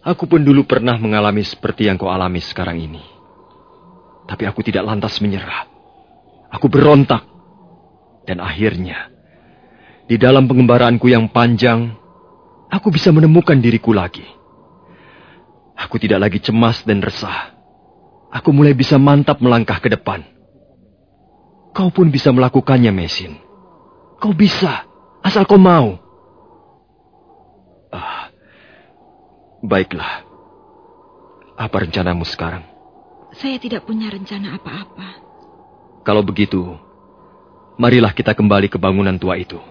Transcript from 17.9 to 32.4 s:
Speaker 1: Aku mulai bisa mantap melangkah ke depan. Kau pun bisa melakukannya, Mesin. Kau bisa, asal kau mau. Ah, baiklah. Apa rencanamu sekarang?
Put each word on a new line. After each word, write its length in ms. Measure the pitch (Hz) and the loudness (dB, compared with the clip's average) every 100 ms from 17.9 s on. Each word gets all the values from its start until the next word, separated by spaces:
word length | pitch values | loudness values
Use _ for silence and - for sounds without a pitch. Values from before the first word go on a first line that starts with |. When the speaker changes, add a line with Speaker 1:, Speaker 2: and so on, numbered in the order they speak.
| _ _ _ _ | _ _ _ _
Speaker 1:
Aku 180 | 123 - | -4 0
mulai 240 | 139 147 | 4 4
bisa 240 | 135 135 143 | 4 2 4
mantap 400 | 139 143 143 143 | 4 4 2 0
melangkah 400 | 123 117 110 95 | 2 2 0 -4
ke 140 | 120 | -4
depan. 320 | 107 - 92 - _ _ _ _ _ _ _ _ _ _ _ _ _ _ - | -4 -6 -10 -14 _ _ _ _ _ _ _ _ _ _ _ _ _ _ -4
Kau 160 | 185 | -2
pun 160 | - 165 | 4 4
bisa 240 | 135 143 | 4 2
melakukannya, 560 | 127 127 135 131 131 117 | 2 2 2 2 2 4
Mesin. 480 | 95 82 - 90 76 _ _ _ _ _ _ _ _ | 0 -6 -8 -10 -16 _ _ _ _ _ _ _ _
Kau 160 | 214 | -4
bisa, 560 | 165 202 - 170 - - _ _ _ | 2 2 2 -4 -4 -14 _ _ _
asal 240 | 190 208 | -2 0
kau 160 | 190 202 | 6 6
mau. 400 | 185 165 117 92 _ _ _ _ _ _ _ _ _ _ _ _ _ _ _ _ _ _ _ | 8 4 2 -4 _ _ _ _ _ _ _ _ _ _ _ _ _ _ _ _ _ _ _
Ah, 400 | - - - - _ _ _ _ _ _ _ _ _ _ _ _ _ | -16 -14 -14 -16 _ _ _ _ _ _ _ _ _ _ _ _ _
baiklah. 640 | 104 95 92 85 - - - - _ _ _ _ _ _ _ _ - _ _ - | -4 -2 -2 -8 -12 -14 -18 -20 _ _ _ _ _ _ _ _ -20 _ _ -14
Apa 240 | 110 95 | -6 -6
rencanamu 400 | 85 95 90 87 | -4 -4 -4 -4
sekarang? 400 | 82 - | -8 -10